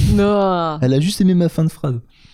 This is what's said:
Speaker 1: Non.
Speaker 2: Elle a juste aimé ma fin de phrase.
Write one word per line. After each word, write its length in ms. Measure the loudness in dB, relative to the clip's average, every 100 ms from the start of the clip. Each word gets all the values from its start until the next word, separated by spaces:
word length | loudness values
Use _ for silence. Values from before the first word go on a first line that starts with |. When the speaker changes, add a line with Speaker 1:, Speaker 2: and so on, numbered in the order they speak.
| 2
Speaker 1:
Non. 640 | 2 2 0 0 -2 -4 -2
Speaker 2:
Elle 100 | 0
a 60 | 0
juste 200 | 0 0
aimé 120 | 2
ma 160 | 2 0
fin 140 | -2
de 80 | -4
phrase. 280 | -4 -8 -8 -10 _ -20